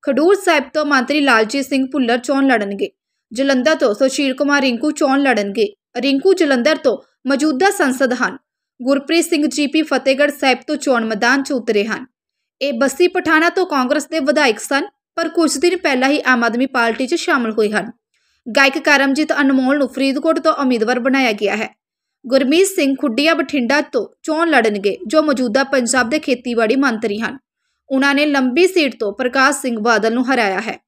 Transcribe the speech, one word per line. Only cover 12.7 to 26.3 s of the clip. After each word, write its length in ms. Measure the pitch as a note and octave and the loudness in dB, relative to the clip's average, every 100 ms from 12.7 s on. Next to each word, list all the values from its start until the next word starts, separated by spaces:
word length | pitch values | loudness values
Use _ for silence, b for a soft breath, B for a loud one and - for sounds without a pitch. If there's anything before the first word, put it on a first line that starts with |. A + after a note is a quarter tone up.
ਬੱਸੀ 360 | A#3+ C#4 - F4+ | 0 -2 2 0
ਪਠਾਣਾ 400 | F4+ F4+ D#4+ E4+ | 0 0 2 2
ਤੋਂ 180 | F4 F#4 | 0 -2
ਕਾਂਗਰਸ 400 | C#4+ B3 C#4+ - | 0 0 -2 -2
ਦੇ 140 | D#4+ | -4
ਵਿਧਾਇਕ 380 | C#4 D4+ C#4+ G#3+ | 0 2 2 0
ਸਨ, 280 | - C#4 F#4+ _ _ | -2 -4 -4 _ _
ਪਰ 140 | - E4 | -6 -4
ਕੁਝ 300 | E4+ D#4+ C4+ | 0 0 2
ਦਿਨ 180 | F4 F4 | 0 0
ਪਹਿਲਾਂ 320 | E4 C4 C4 | -2 0 0
ਹੀ 120 | D4 - | 0 0
ਆਮ 180 | B3+ | 0
ਆਦਮੀ 220 | A#3 A3+ C4+ | 0 -2 -2
ਪਾਰਟੀ 400 | C4 A#3 A3+ B3+ | 0 -2 -2 -2
'ਚ 80 | |
ਸ਼ਾਮਲ 360 | E4+ - D4 A3+ | -4 0 -2 0
ਹੋਏ 180 | A3 G#3 | 0 0
ਹਨ। 200 | G#3 G3+ - _ _ _ _ - A3 | -2 -6 -12 _ _ _ _ -4 0
ਗਾਇਕ 220 | C#4 D4 | 2 0
ਕਰਮਜੀਤ 540 | D4+ C#4+ C4+ C4+ D4+ C#4+ | 0 2 2 0 0 2
ਅਨਮੋਲ 380 | C#4 C4+ B3+ D4 | 2 2 2 0
ਨੂੰ 100 | C4+ | 0
ਫਰੀਦਕੋਟ 500 | - C4+ C4+ D#4+ D#4+ | 0 -2 0 0 0
ਤੋਂ 140 | D#4+ | 0
ਉਮੀਦਵਾਰ 460 | - C4+ B3 G#3+ B3 | 0 0 0 0 0
ਬਣਾਇਆ 340 | A#3+ C4+ C4 | 0 2 2
ਗਿਆ 240 | G#3+ G3+ G3+ | 0 -2 -2
ਹੈ। 120 | A3 _ _ _ _ _ A#3+ | -6 _ _ _ _ _ -2
ਗੁਰਮੀਤ 400 | C4+ C4 D#4 F#4+ | 0 2 2 2
ਸਿੰਘ 280 | F#4+ C#4 C4+ | 2 0 0
ਖੁੱਡੀਆਂ 340 | D4 A3 D4 | -2 0 0
ਬਠਿੰਡਾ 460 | E4 D4+ D4 A#3+ C#4+ | 0 0 -2 0 0
ਤੋਂ 260 | D4 B3+ F#3+ _ | 0 -4 -6 _
ਚੋਣ 280 | - D4+ E4 | -6 -2 2
ਲੜਨਗੇ, 460 | C#4+ A3+ G#3 G3+ - F4 | 2 2 0 -2 -4 0
ਜੋ 160 | D#4 | 0
ਮੌਜੂਦਾ 420 | D4+ C4+ B3 A3 | 2 0 0 0
ਪੰਜਾਬ 440 | C4+ C4+ A#3+ C4 A#3 | 0 0 0 -2 0
ਦੇ 100 | D4+ | -2
ਖੇਤੀਬਾੜੀ 580 | D4+ | -2